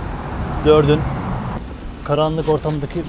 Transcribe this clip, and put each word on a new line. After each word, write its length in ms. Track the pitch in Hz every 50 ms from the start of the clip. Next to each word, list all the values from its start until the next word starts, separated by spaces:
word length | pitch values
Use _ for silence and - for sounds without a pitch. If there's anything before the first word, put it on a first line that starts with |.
| - - - - - - - - - - - - -
dördün 340 | 151 151 156 147 143 151 147 - - - - - - - - - - - - - - - - - - - - -
karanlık 440 | - 147 147 156 156 160 160 151 151
ortamdaki 540 | 156 143 - 156 156 143 139 139 - 175 151